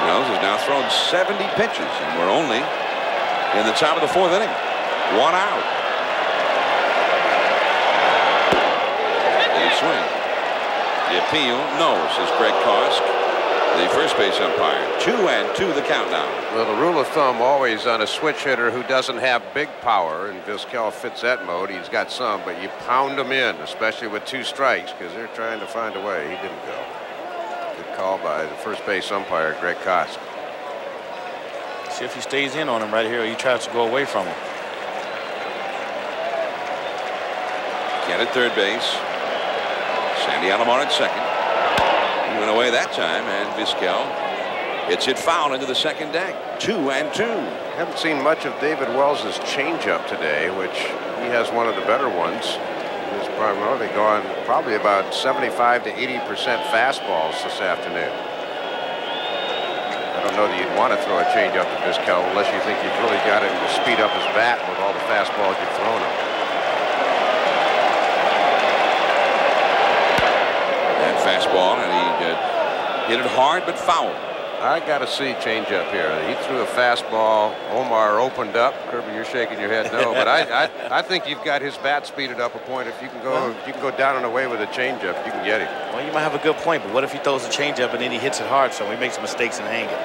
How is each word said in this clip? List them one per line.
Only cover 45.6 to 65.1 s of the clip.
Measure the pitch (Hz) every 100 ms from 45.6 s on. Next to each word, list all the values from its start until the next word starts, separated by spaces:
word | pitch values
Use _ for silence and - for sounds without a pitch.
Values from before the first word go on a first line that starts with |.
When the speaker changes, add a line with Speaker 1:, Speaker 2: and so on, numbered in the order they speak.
| 135
Speaker 1:
the | 127
second | 156 143 151
deck. | 156 185 - - -
Two | 160 214 139
and | 135 151
two. | - 226 220 123 - - -
Speaker 2:
Haven't | 170 -
seen | 165 147
much | 139 160 147
of | 117
David | 143 156 135 131
Wells's | 143 139 - -
changeup | - 135 160 165 101 82 -
today, | - 78 76 82
which | 95 92 - - - - -
he | 120
has | 123 113
one | 117 117
of | 101
the |
better | 95 117 135
ones. | 90 85 82 - - - - - - - -
He's | - -
primarily | 107 98 104 127 110 98
gone | 107 107 95 -
probably | 95 135 160 107
about | 104 98 95
seventy-five | - 131 131 120 110 120 120 113
to | 98
eighty | 127 123 -
percent | 101 131 117 -
fastballs | 113 123 139 - 87 80 76
this | - -
afternoon. | 95 82 82 85 - - - - - - - - - - - - - - - - - - - - -
I | -
don't | 101 101
know | 104
that | 92
you'd | 92 92
want | 120
to | 104 -
throw | 98
a | -
changeup | - 98 92 90
to | - -
Vizquel | - - 90 90
unless | 98 101
you | 98
think | 110 101
you've | 92 -
really | - 101
got | 101 104
him | 101
to | - - -
speed | - 117
up | 107
his | - - -
bat | 117 117 -
with | -
all | 98
the | 95
fastballs | -